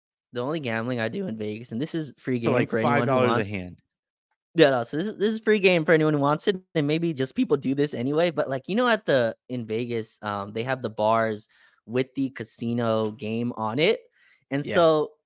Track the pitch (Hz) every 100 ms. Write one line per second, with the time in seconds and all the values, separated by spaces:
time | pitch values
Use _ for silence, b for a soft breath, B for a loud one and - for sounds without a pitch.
0 | _ _ _ 120 123 165 127 113 117 123
1 | 113 196 190 110 107 107 123 117 147 165
2 | 147 - - 123 117 127 113 113 143 143
3 | 139 131 123 117 101 104 90 - _ _
4 | _ _ _ _ _ 160 147 127 117 147
5 | 208 - 202 220 220 214 190 175 156 160
6 | 156 151 139 151 - 185 - 165 143 160
7 | 170 139 131 - 226 143 131 139 143 120
8 | 127 151 175 147 135 131 - 202 247 220
9 | - 139 113 - - 123 110 110 120 117
10 | 107 - 107 101 101 110 123 131 120 110
11 | 107 113 113 104 - b b b - 120
12 | 135 - 135 - 113 - 117 120 117 110
13 | 110 110 107 113 120 - 110 120 175 -
14 | - b b b _ 139 - 135 160 156
15 | 151 -